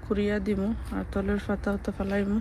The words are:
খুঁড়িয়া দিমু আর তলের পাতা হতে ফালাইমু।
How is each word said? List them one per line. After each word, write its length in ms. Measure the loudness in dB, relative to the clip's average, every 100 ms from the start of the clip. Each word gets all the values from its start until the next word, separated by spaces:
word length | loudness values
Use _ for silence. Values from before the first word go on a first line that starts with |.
খুঁড়িয়া 340 | 0 2 2 2 2
দিমু 240 | 2 2 -2 -4 -4
আর 80 | -2
তলের 280 | -2 0 0 0
পাতা 220 | -2 0
হতে 160 | 0 -2 -2
ফালাইমু। 400 | 0 0 2 0